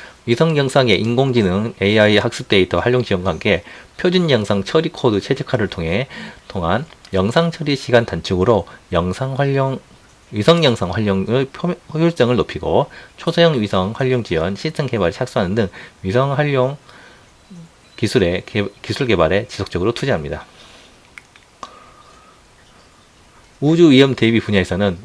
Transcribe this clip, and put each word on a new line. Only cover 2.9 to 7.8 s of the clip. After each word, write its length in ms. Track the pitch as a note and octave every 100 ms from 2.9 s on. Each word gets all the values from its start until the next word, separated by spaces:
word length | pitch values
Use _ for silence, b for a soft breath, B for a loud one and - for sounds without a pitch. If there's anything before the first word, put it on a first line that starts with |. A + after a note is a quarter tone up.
| B2+
지원과 280 | A#2+ F#2+ F#2
함께 340 | D#2+ A2 F2 - B B -
표준 340 | F#3 F3+ E3+
영상 320 | A#2 G2+ G2+
처리 280 | F#2 E3 D#3+
코드 300 | - B2+ G2+
최적화를 460 | - - - - F#2+
통해, 380 | - D#2+ G2 C3+ B B B -
통한 400 | G2 E2 G#2+ E3 - -
영상 380 | F#2+ G2 E3 E3+
처리 240 | - D3
시간 320 | C#3